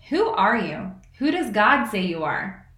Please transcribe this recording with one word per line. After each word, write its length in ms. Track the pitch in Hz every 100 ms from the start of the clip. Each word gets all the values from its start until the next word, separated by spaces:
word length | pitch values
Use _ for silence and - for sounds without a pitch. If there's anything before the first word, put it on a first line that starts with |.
| -
Who 180 | 330 427
are 280 | - 202 226
you? 360 | 165 151 190 - - -
Who 140 | 285
does 180 | 359 247
God 360 | 208 220 277 226
say 160 | 196
you 200 | 185 165
are? 460 | 151 - 190 - -